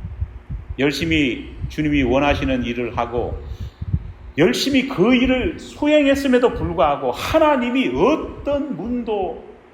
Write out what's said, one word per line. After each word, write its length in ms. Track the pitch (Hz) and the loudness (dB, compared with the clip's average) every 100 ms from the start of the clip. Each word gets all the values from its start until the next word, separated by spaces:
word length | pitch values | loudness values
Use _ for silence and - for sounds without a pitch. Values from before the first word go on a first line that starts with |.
| - - - - - - - - | -6 -6 -8 -8 -12 -10 -8 -2
열심히 760 | 143 143 165 160 135 95 - - - | 0 0 0 0 0 -2 -10 -10 -8
주님이 360 | - 151 147 | -4 0 2
원하시는 600 | 123 131 147 139 135 127 | 2 2 2 0 0 -2
일을 340 | 117 120 120 123 | -2 -4 -4 -4
하고 400 | 117 120 92 78 - - - - - - - - - - | -4 -2 -4 -6 -10 -10 -10 -10 -4 -4 -4 -16 -8 2
열심히 500 | 185 247 - 269 - | 2 2 2 0 0
그 260 | - 214 | 2 4
일을 460 | 254 254 254 196 - | 4 4 2 0 -6
수행했음에도 960 | - - 294 302 277 277 277 247 247 | -12 -2 4 4 6 2 4 4 4
불구하고 580 | - 160 170 156 143 131 | 0 -4 2 2 2 -2
하나님이 800 | - - 320 311 277 240 262 - 190 | -4 0 4 4 4 0 0 0 2
어떤 840 | 226 311 - - 277 285 294 165 | 2 2 -4 -8 -2 -2 -2 -6
문도 680 | 220 247 233 208 180 - - - - | -6 -6 -4 -4 -4 -8 -14 -20 -18